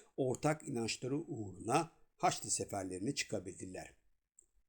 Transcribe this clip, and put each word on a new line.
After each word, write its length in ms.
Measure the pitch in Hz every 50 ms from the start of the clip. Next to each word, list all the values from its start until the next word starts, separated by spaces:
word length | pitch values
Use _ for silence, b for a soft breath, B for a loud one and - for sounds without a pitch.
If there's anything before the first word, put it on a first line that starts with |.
| B B B
ortak 520 | - 135 127 117 - - 151 156 156 - 147
inançları 480 | 135 117 113 110 - - 131 123 139 151
uğruna 720 | - - 143 113 107 98 90 92 95 110 131 165 160 - - - - _ _
Haçlı 340 | - - 185 - - - 104
seferlerine 640 | - - 98 - - 98 95 92 92 92 101 135 139
çıkabildiler. 760 | - - - 110 98 92 95 87 - 101 92 92 87 76 - - _ _ _ _ _ _ _ _ - _ _ _ - _